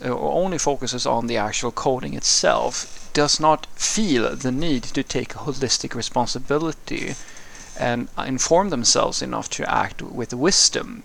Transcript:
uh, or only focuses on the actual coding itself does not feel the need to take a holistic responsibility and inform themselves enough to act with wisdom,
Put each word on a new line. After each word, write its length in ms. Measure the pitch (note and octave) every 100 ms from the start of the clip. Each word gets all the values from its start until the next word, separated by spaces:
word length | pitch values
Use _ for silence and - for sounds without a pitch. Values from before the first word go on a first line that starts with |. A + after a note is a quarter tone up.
uh, 60 | B2+
or 220 | B2 -
only 260 | D3 F#3+ D#3+
focuses 480 | D3 C3+ B2 B2 C3
on 200 | A#2 A#2
the 120 | A#2
actual 340 | G#2 - A#2+
coding 400 | - C#3 B2+ -
itself 1000 | - - - - C2 - - - - -
does 280 | - D3 -
not 260 | D#3 D3+ - -
feel 580 | - - G#3+ B2 A#2 -
the 160 | B2+
need 300 | B2+ E3 C3
to 200 | - C#3
take 320 | - B2+ B2
a 40 | -
holistic 560 | D3 C3 C3 - B2+
responsibility 1200 | A#2+ - B2+ A#2+ B2 - D3 E3 - - - - - - - - - - -
and 300 | B2 A#2+ - -
inform 500 | - C3 - E3 G3+
themselves 540 | C#3 A3+ - - -
enough 260 | B2+ A2+ -
to 220 | - -
act 320 | A2 G2 -
with 320 | F2+ - A2+
wisdom, 680 | A#2+ D#3+ - - D#3 C#3+ -